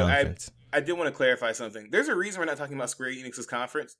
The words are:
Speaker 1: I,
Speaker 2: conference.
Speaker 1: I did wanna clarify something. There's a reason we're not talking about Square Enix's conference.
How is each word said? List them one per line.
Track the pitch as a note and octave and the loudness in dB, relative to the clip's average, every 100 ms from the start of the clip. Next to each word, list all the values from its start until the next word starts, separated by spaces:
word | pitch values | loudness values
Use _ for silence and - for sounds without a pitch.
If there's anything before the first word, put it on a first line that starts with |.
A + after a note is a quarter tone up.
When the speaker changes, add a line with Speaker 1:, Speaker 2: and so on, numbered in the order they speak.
| - | 6
Speaker 1:
I, | C#3+ | 6
Speaker 2:
conference. | C#3 - - _ - | 2 -2 -12 _ -2
Speaker 1:
I | D3 | 0
did | C#3+ | 0
wanna | F3 D3+ | 0 0
clarify | C#3 C3 A#2+ A#2 | 4 4 4 0
something. | A2 A2+ A2 G#2+ | -2 -6 -10 0
There's | F3+ D4 | 2 2
a | G3 | 0
reason | G3+ F#3+ | -2 -2
we're | D#3+ | -2
not | C#3+ | -2
talking | C#3 C#3 | -4 -6
about | B2 | -6
Square | - B2+ | -4 -6
Enix's | C3 B2+ B2 A#2 | -8 -10 -10 -6
conference. | A#2+ B2 D3+ C3+ | -4 -4 -6 -8